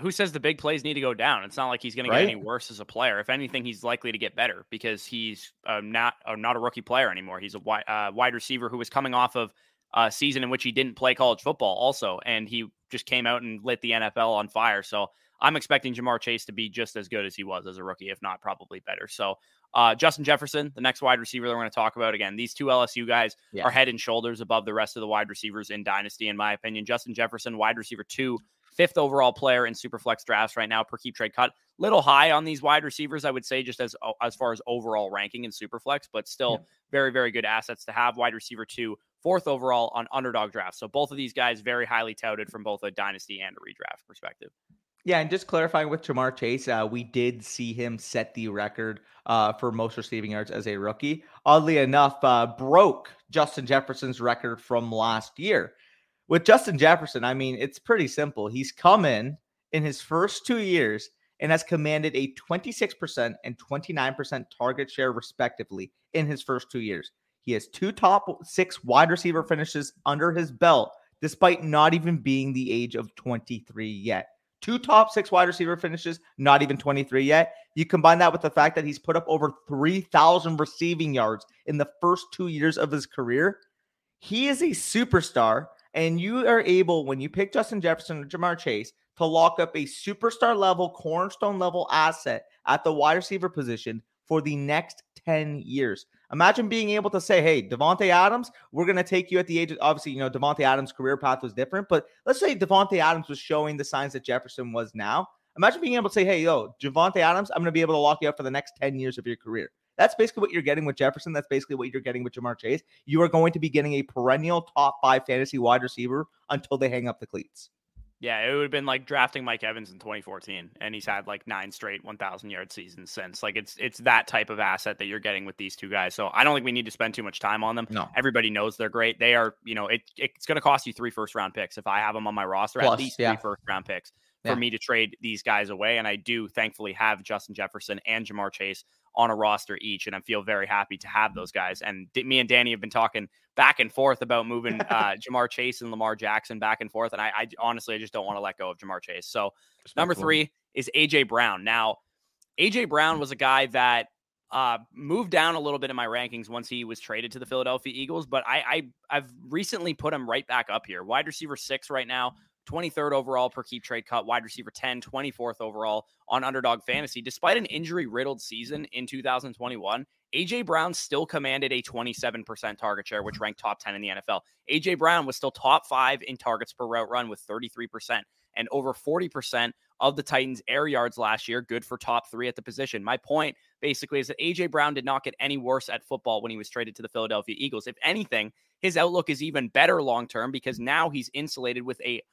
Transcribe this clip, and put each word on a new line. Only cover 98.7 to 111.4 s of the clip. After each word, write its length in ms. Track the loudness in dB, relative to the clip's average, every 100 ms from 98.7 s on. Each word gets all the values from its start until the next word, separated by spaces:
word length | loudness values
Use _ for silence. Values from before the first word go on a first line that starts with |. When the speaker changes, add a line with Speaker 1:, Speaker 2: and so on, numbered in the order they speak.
Speaker 2:
we're 120 | -2
gonna 200 | 2 2
take 260 | 2 0 2
you 80 | 0
at 80 | 2
the 120 | 0
age 120 | -2
of," 80 | 0
obviously, 320 | 2 2 -2
you 60 | -4
know, 100 | -4
Davante 320 | 0 0 2
Adams' 320 | 4 4 0
career 240 | -4 -2 0
path 260 | 0 0
was 100 | -2
different, 360 | -4 -4 -4 0
but 180 | 0 0 _
let's 160 | 0 2
say 160 | 2 0
Davante 420 | 4 4 4 4
Adams 300 | 4 2 -2
was 100 | -10
showing 380 | -2 -2 -2 -4
the 80 |
signs 300 | -4 -4 -4
that 100 | -6
Jefferson 480 | -4 -4 -4 -10 -6
was 200 | -6 -6
now. 340 | -6 -2 -2 -2 _ _ 2
Imagine 240 | 4 4
being 140 | 0
able 140 | 0 0
to 60 |
say, 100 | 2
"Hey, 180 | 4 4
yo, 320 | 4 2 0 -6
Davante 360 | -2 2 4 4
Adams, 320 | 4 4 0
I'm 80 | -2
gonna 120 | 0
be 100 | 2
able 140 | 2
to 40 | 4
lock 200 | 4 4
you 60 | 0
up 80 | -2
for 60 |
the 80 | -4
next 220 | -6 -6 -4
ten 180 | -4 -2
years 200 | -6 -6
of 80 | -8
your 100 | -8
career." 340 | -6 -6 -8 _ _ 4
That's 180 | 4
basically 280 | 6 0 0
what 80 | -2
you're 100 | 0
getting 240 | 0 0
with 120 | 0 2
Jefferson. 360 | 2 0 -4
That's 140 | -6